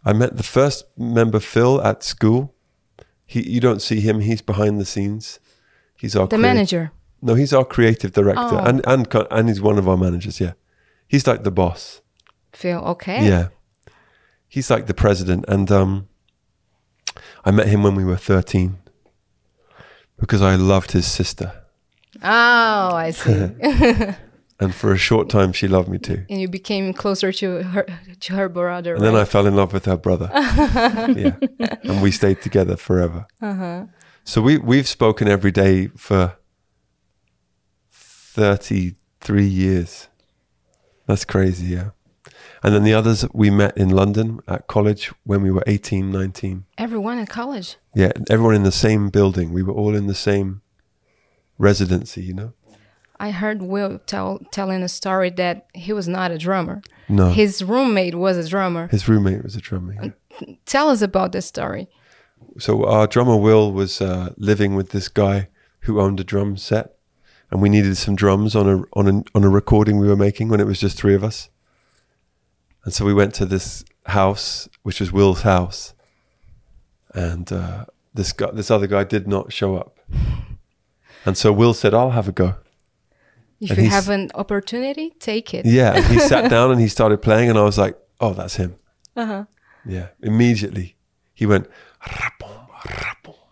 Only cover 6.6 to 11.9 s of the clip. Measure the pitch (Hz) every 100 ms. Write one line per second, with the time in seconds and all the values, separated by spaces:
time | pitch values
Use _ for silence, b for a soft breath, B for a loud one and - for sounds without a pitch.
6.6 | 196 170 160 - _ _ 120 113 139 135
7.6 | 127 - 117 113 98 104 101 - 240 90
8.6 | 92 127 - 131 117 117 - 110 113 101
9.6 | 104 104 95 92 92 87 104 - 90 -
10.6 | _ _ _ _ _ 139 135 117 104 90
11.6 | 90 85 -